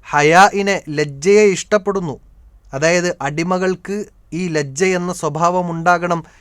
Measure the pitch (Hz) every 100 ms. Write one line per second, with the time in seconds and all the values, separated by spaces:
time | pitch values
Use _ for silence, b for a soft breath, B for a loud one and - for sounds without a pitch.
0 | - 147 147 170 196 196 202 190 - 147
1 | 151 139 165 208 208 180 - 208 196 196
2 | 170 120 _ _ - - - 135 156 175
3 | 175 170 143 147 170 185 185 180 - 208
4 | 202 _ - 160 180 156 143 135 190 185
5 | 180 175 156 151 170 180 180 170 170 175
6 | 175 170 156 b